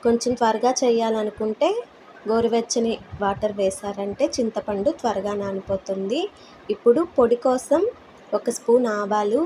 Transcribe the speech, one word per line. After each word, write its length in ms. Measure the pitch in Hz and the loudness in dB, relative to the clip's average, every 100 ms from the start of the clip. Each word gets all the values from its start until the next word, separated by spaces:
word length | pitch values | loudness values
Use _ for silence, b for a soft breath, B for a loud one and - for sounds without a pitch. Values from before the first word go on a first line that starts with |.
కొంచెం 280 | 233 233 240 247 | 2 2 0 0
త్వరగా 320 | 233 220 240 254 | 2 2 0 2
చేయాలనుకుంటే 880 | 254 233 226 220 214 208 214 214 311 440 480 - - - 202 | 2 2 2 0 -4 -4 -4 0 0 0 -6 -16 -20 -14 -2
గోరువెచ్చని 640 | 226 233 226 226 - 226 220 - - | 0 2 0 0 -2 -2 -4 -10 -4
వాటర్ 320 | 196 202 214 202 | -2 0 -4 0
వేశారంటే 640 | 190 190 202 196 202 202 302 - | -2 -2 -8 -6 -8 -2 -2 0
చింతపండు 540 | 226 214 202 202 214 311 | -2 -2 -4 -2 -2 0
త్వరగా 320 | 240 196 202 208 | -2 -2 -4 -4
నానిపోతుంది. 800 | 202 196 196 196 - 196 190 262 403 B B B - | -4 -6 -4 -6 -4 -6 -2 -2 -4 B B B -6
ఇప్పుడు 260 | - 233 240 349 - | 0 4 4 2 2
పొడి 220 | 240 240 262 | 2 4 2
కోసం 360 | 254 - 311 415 - - - - 208 | 0 2 2 2 -4 -20 -20 -6 -4
ఒక 120 | - 233 | -4 -6
స్పూన్ 300 | - 240 240 208 | 2 4 4 -2
ఆవాలు 420 | 202 214 208 233 | 0 0 2 0